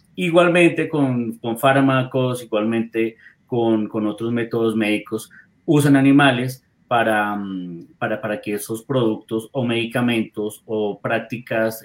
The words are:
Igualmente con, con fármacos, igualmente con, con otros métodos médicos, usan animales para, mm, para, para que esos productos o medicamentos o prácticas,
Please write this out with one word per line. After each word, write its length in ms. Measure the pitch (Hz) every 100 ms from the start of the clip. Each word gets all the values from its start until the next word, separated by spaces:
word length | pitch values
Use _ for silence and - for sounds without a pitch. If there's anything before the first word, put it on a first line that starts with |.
| _ -
Igualmente 720 | 180 170 175 175 170 160 151
con, 500 | 151 135 123 113 -
con 200 | 117 113
fármacos, 840 | 135 135 135 131 127 131 127 120
igualmente 720 | - - 110 113 113 113 113 - - _ -
con, 420 | 120 113 110 104
con 180 | 110 107
otros 260 | 104 113
métodos 440 | 120 117 117 113 110
médicos, 540 | 107 104 - 110 - - _ _
usan 320 | - 147 143 139
animales 680 | 139 143 135 123 131 - _ _ -
para, 460 | 120 110 107 104 104
mm, 580 | 98 95 90 85 - -
para, 240 | 113 107
para 200 | 110 104
que 140 | 110
esos 280 | 104 - 110
productos 680 | - 131 113 104 - 110 -
o 120 | 135
medicamentos 1000 | 120 117 117 123 120 113 107 - 107 - -
o 340 | 110 104 95
prácticas, 840 | 123 113 113 - - 113 110 113